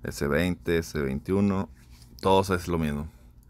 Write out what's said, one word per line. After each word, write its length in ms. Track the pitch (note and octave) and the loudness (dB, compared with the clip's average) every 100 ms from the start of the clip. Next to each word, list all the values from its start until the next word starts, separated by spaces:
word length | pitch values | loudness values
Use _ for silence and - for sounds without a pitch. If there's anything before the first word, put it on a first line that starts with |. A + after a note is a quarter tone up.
S 220 | - - C#2+ | -8 -4 0
veinte, 520 | C#2+ F2+ E2+ - E2+ | 2 0 -2 0 -2
S 200 | E2 D#2 | 0 -4
veintiuno, 680 | C2+ C#2 - G2 G2+ F#2+ F2+ - - - - - | -4 -4 -2 2 2 0 -6 -14 -20 -20 -20 -2
todos 300 | F#2+ F#2+ F#2+ | 4 4 4
es 180 | F2+ F2 | -2 0
lo 100 | E2+ | -2
mismo. 320 | D#2 D2 D#2+ - - - | 0 -2 -8 -14 -20 -20